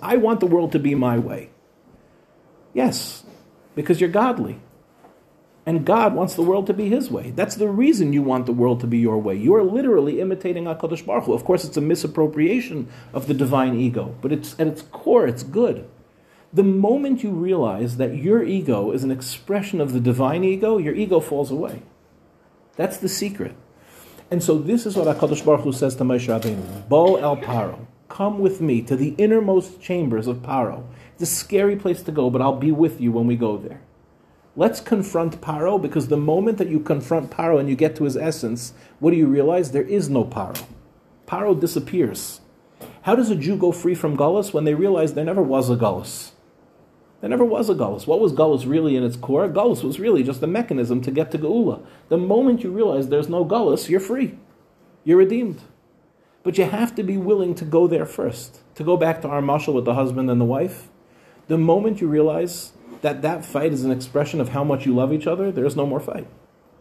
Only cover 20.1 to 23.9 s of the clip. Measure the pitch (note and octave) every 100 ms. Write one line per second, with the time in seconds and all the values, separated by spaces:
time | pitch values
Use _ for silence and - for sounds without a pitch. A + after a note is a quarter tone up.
20.1 | B2 C3 E3 F#3+ F#3+ G#3+ A3 D3+ D3 G#3
21.1 | F3 - C#3+ C3 C3+ F3+ - - _ _
22.1 | _ _ _ _ _ _ - E3 - F#3
23.1 | - G#3 G3 - - - _ -